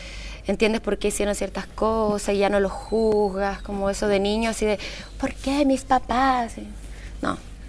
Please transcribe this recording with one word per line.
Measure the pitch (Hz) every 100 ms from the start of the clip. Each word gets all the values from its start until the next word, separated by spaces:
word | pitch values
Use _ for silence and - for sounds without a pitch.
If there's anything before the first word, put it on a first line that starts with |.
| - - - - -
entiendes | 196 214 220
por | 214 196
qué | 208
hicieron | - 202
ciertas | 202 196 190 -
cosas | - 220 220 214 208 -
y | 202
ya | 196
no | 202
los | 196
juzgas, | - - 214 220 208 208 185 196 196
como | - 202 196
eso | 196 214
de | 196
niño, | 202 214 226
así | 220
de, | 214 202 - - - -
"¿Por | 262
qué | - - 277 285
mis | 262
papás?". | - 254 - 233 269 254 233 220
Y | 208 208 - - - -
no, | - 95 - -